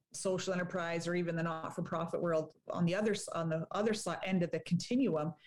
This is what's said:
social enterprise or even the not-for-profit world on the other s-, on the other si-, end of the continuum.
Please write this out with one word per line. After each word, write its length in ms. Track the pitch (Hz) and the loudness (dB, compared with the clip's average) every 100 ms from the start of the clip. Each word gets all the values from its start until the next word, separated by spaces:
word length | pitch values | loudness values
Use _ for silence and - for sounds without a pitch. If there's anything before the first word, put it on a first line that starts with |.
| _ | _
social 400 | - 196 185 190 | -4 -2 0 0
enterprise 540 | 180 175 185 170 170 165 | -2 -2 -2 -2 -2 0
or 80 | |
even 220 | 175 170 165 | 0 0 0
the 60 | |
not-for-profit 800 | 165 160 160 - 175 165 170 - | -2 -2 -6 -6 -4 -2 -2 0
world 300 | 175 160 156 - - | 2 2 0 -8 -6
on 140 | - | 2
the 100 | 170 | 2
other 180 | 185 220 | 4 2
s-, 160 | 196 - | 0 -2
on 140 | - 165 | -2 0
the 180 | 160 160 | -2 -2
other 220 | 196 220 | 0 0
si-, 160 | 214 180 - | 0 -2 -4
end 180 | 190 190 | 0 2
of 80 | 170 | 2
the 100 | 160 | 0
continuum. 760 | - 175 - 247 240 156 156 - | 0 0 2 2 4 2 0 -4